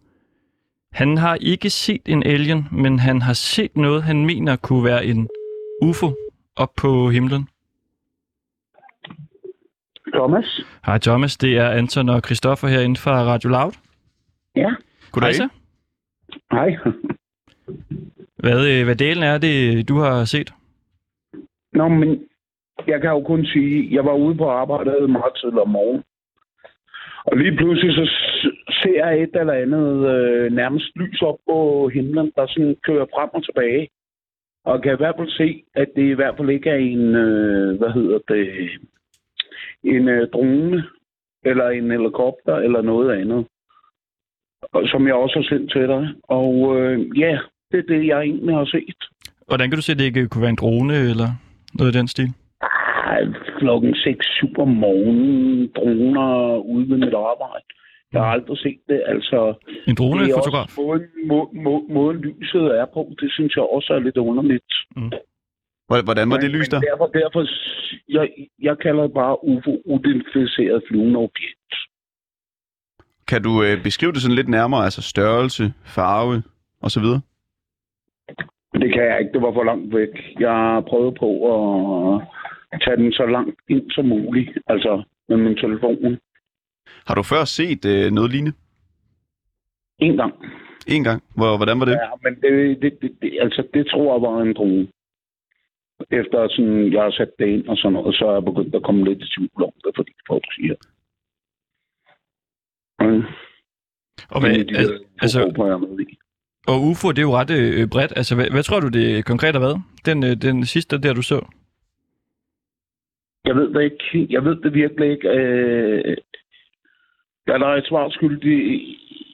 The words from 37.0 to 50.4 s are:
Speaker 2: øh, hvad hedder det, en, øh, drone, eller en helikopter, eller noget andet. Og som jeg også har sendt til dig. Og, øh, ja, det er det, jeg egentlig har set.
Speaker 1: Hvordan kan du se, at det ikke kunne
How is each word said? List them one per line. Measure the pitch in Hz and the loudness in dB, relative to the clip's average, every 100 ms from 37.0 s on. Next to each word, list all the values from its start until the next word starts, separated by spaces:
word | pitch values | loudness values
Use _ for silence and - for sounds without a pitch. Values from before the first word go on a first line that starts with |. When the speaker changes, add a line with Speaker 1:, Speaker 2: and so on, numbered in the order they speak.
| 117 117 | 2 4
Speaker 2:
øh, | 113 107 107 101 98 95 | 2 2 2 2 0 0
hvad | 117 | 0
hedder | 120 101 104 - | 0 2 0 0
det, | 107 98 95 90 85 - _ _ _ _ - - - - - | -2 -2 -6 -10 -12 -20 _ _ _ _ -12 -12 -14 -18 -6
en, | - 127 - | 0 2 4
øh, | 120 117 | 2 0
drone, | - 131 139 165 180 160 - _ _ _ _ | 0 2 2 0 -2 -4 -12 _ _ _ _
eller | 131 131 123 | -2 0 0
en | 123 120 | 0 -2
helikopter, | 120 113 123 127 127 - 156 | 0 -2 0 -2 -2 -2 0
eller | 120 120 | 2 2
noget | 113 117 127 101 | 2 2 2 0
andet. | 98 120 117 _ _ _ _ _ _ _ _ _ _ _ - | -2 -2 -4 _ _ _ _ _ _ _ _ _ _ _ -6
Og | - 101 | -2 0
som | 135 135 | 2 2
jeg | 127 | 2
også | 131 160 | 0 0
har | 135 143 | 0 -2
sendt | - | -2
til | 139 131 | 0 0
dig. | 135 151 147 | 0 -4 -8
Og, | - 127 131 127 135 131 | -2 0 2 2 2 2
øh, | 127 127 - 131 | 0 0 -2 0
ja, | 165 143 - _ _ | 2 0 -6 _ _
det | 180 | -2
er | 165 160 | 0 0
det, | 156 | 2
jeg | 147 | 0
egentlig | 151 156 170 156 | -2 -2 0 0
har | 139 | 0
set. | 165 - - - _ - _ - | -2 -4 -12 -18 _ -20 _ -4
Speaker 1:
Hvordan | 131 127 | -2 0
kan | 156 | -2
du | |
se, | 151 | 0
at | 147 | 0
det | 135 | 0
ikke | 127 123 | 0 0
kunne | 113 | 0